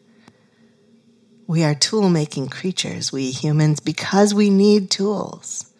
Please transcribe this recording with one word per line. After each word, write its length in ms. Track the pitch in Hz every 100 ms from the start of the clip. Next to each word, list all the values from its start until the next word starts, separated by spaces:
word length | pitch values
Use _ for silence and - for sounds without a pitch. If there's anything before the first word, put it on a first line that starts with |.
| _ _ - _ _ _ _ _ _ _ _ _ _ _ -
We 160 | 165
are 100 | 156
tool-making 760 | 143 - 220 196 165 151 - 131
creatures, 600 | - 185 180 - - -
we 220 | 135 131
humans, 480 | 131 151 151 151 147
because 520 | - 156 - 196 208
we 160 | 208 208
need 440 | 196 202 208 190
tools, 760 | - 196 202 - - - - -